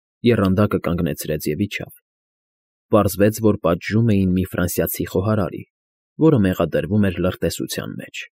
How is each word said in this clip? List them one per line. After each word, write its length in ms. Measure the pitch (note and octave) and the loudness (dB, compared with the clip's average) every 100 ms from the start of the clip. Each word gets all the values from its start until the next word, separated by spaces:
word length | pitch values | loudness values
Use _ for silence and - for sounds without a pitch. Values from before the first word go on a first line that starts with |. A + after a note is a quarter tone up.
| _ _ | _ _
եռանդակը 560 | A#2+ A2 F#2+ F#2+ G#2 F#2 | 2 4 4 2 2 0
կանգնեցրեց 680 | D#2+ E2+ E2+ D2 D#2 D#2 - | -2 -2 -2 -4 -6 -4 -4
և 160 | D2+ G#2 | -4 -4
իջավ։ 280 | - - - _ _ _ _ _ _ _ _ _ | -6 -12 -18 _ _ _ _ _ _ _ _ _
Պարզվեց, 480 | A2 G2 F2 G#2 G#2+ | 2 2 2 2 4
որ 200 | A2 F#2+ | 0 2
պատժում 520 | E2 F2 - G#2+ A#2 | 0 -2 0 0 4
էին 200 | G2 F#2+ | 4 2
մի 140 | F#2 F#2 | 2 0
ֆրանսիացի 600 | - F2+ - E2 - G#2+ | -2 -2 0 -2 -4 -4
խոհարարի, 580 | - G#2 A2 E2+ - - _ _ _ _ - | -2 0 0 -2 -6 -14 _ _ _ _ 0
որը 200 | D#3 C3+ | 2 4
մեղադրվում 680 | F#2+ F#2 E2+ D2 D#2 G#2 G2 | 2 2 0 -2 0 0 0
էր 120 | E2+ | 0
լրտեսության 760 | F2 - E2+ - - - G#1 G1+ | -2 -2 -4 -4 -6 -8 -10 -12
մեջ։ 280 | - - - | -12 -14 -16